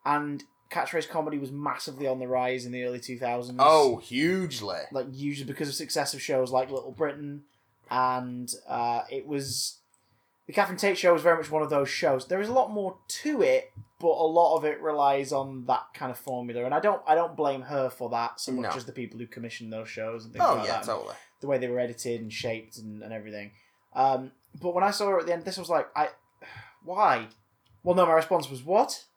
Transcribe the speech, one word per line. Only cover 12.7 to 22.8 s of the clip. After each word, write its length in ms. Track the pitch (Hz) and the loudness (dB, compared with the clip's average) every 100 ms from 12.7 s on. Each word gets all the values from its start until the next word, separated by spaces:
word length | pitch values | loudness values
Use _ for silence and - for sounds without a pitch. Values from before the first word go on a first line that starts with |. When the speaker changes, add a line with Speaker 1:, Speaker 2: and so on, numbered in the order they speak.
Speaker 1:
more 260 | 208 190 - _ | 0 -6 -8 _
to 340 | - 302 285 | -8 -4 2
it, 300 | 151 131 - - - _ | 4 4 2 -16 -20 _
but 80 | 165 | 2
a 180 | 156 160 | 4 4
lot 280 | 165 170 156 | 6 6 4
of 80 | 151 | 0
it 140 | 151 | -2
relies 500 | 156 151 139 139 139 | -2 2 4 4 0
on 340 | 143 135 135 123 | -2 -4 -8 -2
that 200 | 127 - - | -2 -2 -10
kind 160 | 135 | -8
of 60 | 120 | -8
formula, 440 | - 127 120 120 123 | -8 -8 -6 -4 -2
and 80 | 147 | 2
I 40 | |
don't, 220 | - - - | 2 2 4
I 80 | 156 | 4
don't 200 | 170 156 | 4 0
blame 280 | 143 139 | 0 0
her 260 | 123 143 131 | -4 -2 -2
for 200 | - 120 | -4 -4
that 280 | 120 117 - | -2 -4 -6
so 120 | - | -6
much 200 | 127 110 | -4 -2
Speaker 2:
No. 60 | 85 | -4
Speaker 1:
as 80 | 117 | -6
the 60 | |
people 280 | 120 117 113 | -10 -10 -10
who 60 | 120 | -14
commission 460 | - 117 - 113 | -10 -12 -12 -10
those 180 | 110 110 | -10 -10
shows 360 | - 110 117 110 | -8 -6 -8 -12
and 80 | |
things 120 | 123 311 | 0 2
Speaker 2:
Oh, 80 | 131 | 4
Speaker 1:
like 100 | 107 | 0
Speaker 2:
yeah, 60 | 113 | -4
Speaker 1:
that. 80 | 117 | -2
Speaker 2:
totally. 300 | 104 52 - - _ | -6 -6 -12 -18 _
Speaker 1:
The 60 | 139 | -2
way 100 | 135 | 0
they 100 | 123 | 0
were 120 | 123 | -2
edited 420 | 123 117 127 117 | -2 -4 -6 -4
and 100 | 110 | -6
shaped 460 | 107 123 113 110 | -6 -4 -6 -8
and, 240 | - | -16